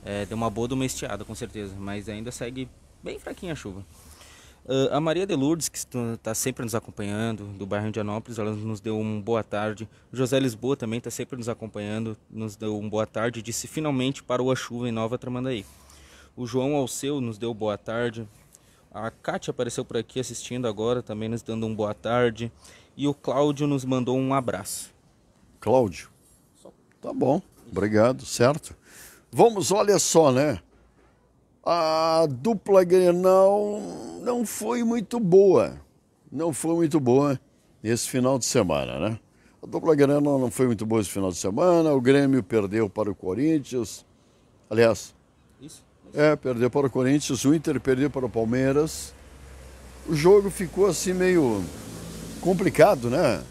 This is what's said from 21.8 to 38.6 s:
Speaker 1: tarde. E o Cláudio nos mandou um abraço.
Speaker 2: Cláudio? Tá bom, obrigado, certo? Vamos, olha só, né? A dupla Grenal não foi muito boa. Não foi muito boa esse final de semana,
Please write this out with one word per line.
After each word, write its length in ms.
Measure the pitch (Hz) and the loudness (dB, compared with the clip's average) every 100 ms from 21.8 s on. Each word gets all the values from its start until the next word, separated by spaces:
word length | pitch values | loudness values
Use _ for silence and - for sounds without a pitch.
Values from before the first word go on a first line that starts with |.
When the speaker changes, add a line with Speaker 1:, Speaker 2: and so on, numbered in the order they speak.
| 104 | -4
Speaker 1:
tarde. 580 | 107 110 120 123 113 117 - - - _ - | -4 -2 2 2 0 -10 -10 -20 -20 _ -4
E 100 | 139 | -4
o 80 | |
Cláudio 540 | 143 - 127 147 143 147 | -2 -2 2 2 2 -2
nos 160 | 143 | -2
mandou 340 | 127 131 123 131 | -2 -2 0 0
um 160 | 131 | 0
abraço. 580 | 135 123 90 104 - - _ _ _ _ _ _ _ | 0 -2 -6 -8 -12 -12 _ _ _ _ _ _ _
Speaker 2:
Cláudio? 500 | - 127 113 85 - _ _ _ _ _ - _ _ _ | 2 2 2 -4 -18 _ _ _ _ _ -20 _ _ _
Tá 120 | - | -10
bom, 280 | 269 135 151 - _ - | -2 2 2 -2 _ -8
obrigado, 560 | 92 101 107 113 131 131 | -2 2 4 4 2 -6
certo? 500 | - 120 151 - - _ - - - _ | 2 4 4 -6 -20 _ -20 -20 -20 _
Vamos, 400 | 117 220 208 139 | 4 4 6 0
olha 280 | 190 208 190 | 0 4 4
só, 320 | - 165 156 | 4 6 6
né? 280 | 127 151 104 _ _ _ _ _ _ _ _ _ _ | 6 2 -2 _ _ _ _ _ _ _ _ _ _
A 640 | - 170 160 160 160 165 165 | -2 0 2 2 2 4 2
dupla 560 | 123 160 214 - 196 | 0 -2 -2 4 6
Grenal 960 | 180 185 180 175 185 190 190 202 208 208 202 - - 254 | 6 6 6 4 6 6 6 4 0 -6 -8 -10 -12 -10
não 200 | 240 247 | -4 -2
foi 400 | 220 - 214 240 | -4 -4 -4 -2
muito 360 | 233 233 196 240 | 0 -2 -2 -2
boa. 600 | 190 180 196 156 87 65 - _ _ _ _ | 6 8 8 6 4 -2 -18 _ _ _ _
Não 200 | 127 165 | -6 -4
foi 220 | 147 160 | -2 0
muito 260 | 170 165 156 | 2 2 2
boa 400 | 123 127 143 131 _ _ _ _ | 4 4 4 -2 _ _ _ _
esse 260 | 107 117 - | -2 -2 -2
final 300 | 135 127 135 | 0 2 0
de 60 | - | 0
semana, 520 | 131 | 0